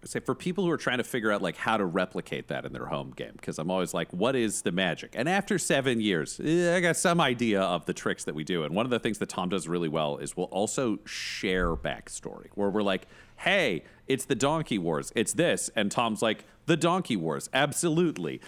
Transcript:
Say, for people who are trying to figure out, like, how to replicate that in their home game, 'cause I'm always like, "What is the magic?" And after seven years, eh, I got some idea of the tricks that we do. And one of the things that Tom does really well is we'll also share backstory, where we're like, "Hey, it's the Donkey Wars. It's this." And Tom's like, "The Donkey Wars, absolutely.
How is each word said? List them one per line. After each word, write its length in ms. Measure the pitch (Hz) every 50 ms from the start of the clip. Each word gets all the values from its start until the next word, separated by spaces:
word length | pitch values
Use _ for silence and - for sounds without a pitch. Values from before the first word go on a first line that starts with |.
| - -
Say, 100 | - 127
for 160 | - - 131
people 300 | - - 180 180 190 196
who 60 | 170
are 60 | 160
trying 220 | 123 - 139 123 127
to 60 | 110
figure 260 | - - 127 107 110
out, 100 | 104 101
like, 180 | 95 87 80 -
how 180 | - 120 113
to 80 | 110 98
replicate 640 | 90 82 95 92 - - 92 85 - - 67 - -
that 160 | 73 65 62
in 80 | 67
their 140 | - 60 60
home 260 | - 78 71 69 67 64
game, 200 | - 62 55 - -
'cause 160 | - - 80
I'm 140 | - - 87
always 240 | 92 95 90 85 -
like, 180 | 90 82 -
"What 220 | - 90 101 123 135
is 280 | 131 113 107 - -
the 100 | - 101
magic?" 400 | 87 92 95 90 82 80 - - -
And 140 | - 123 160
after 320 | 185 202 190 - 214 170
seven 400 | - - 165 139 127 135 123 113
years, 400 | 107 104 95 80 71 - - -
eh, 320 | - 143 160 175 175 175 170
I 60 | 185
got 160 | 175 175 160
some 240 | - - 190 170 170
idea 400 | 160 135 123 123 123 113 104 98
of 260 | 95 90 90 85 -
the 80 | - 85
tricks 300 | - - 110 90 - -
that 100 | - 78
we 80 | 76
do. 220 | 78 - 90 87 78
And 100 | 73 78
one 100 | 98 117
of 60 | 131
the 80 | 123 110
things 200 | - 120 104 -
that 100 | 101 87
Tom 200 | - - 92 92
does 200 | 98 95 80 82
really 200 | 85 87 85 78
well 280 | 73 80 78 73 71
is 200 | 67 71 71 -
we'll 100 | - 82
also 520 | - - 92 104 107 - - 135 117 104 - -
share 720 | - - - - - - - - 101 92 92 90 85 82
backstory, 720 | - - 78 65 - - - - - - - - - - - -
where 120 | - 101 101
we're 140 | 92 107
like, 240 | 104 101 95 92 - - - - - - -
"Hey, 480 | - - 175 190 202 170 123 92 73 - - - - - -
it's 160 | 135 131 -
the 100 | - 139
Donkey 420 | 113 135 139 156 160 151 - 131
Wars. 360 | 98 85 82 80 73 69 - -
It's 200 | 120 110 - -
this." 360 | - 170 165 107 90 - - -
And 160 | - 104 101
Tom's 280 | - - 120 113 107 98
like, 260 | - 110 107 - - - - - -
"The 100 | - 170
Donkey 400 | 151 156 170 170 190 170 - 127
Wars, 320 | 95 80 80 76 71 - - -
absolutely. 840 | 131 143 147 135 - - 170 151 165 180 160 135 - 85 76 65 - -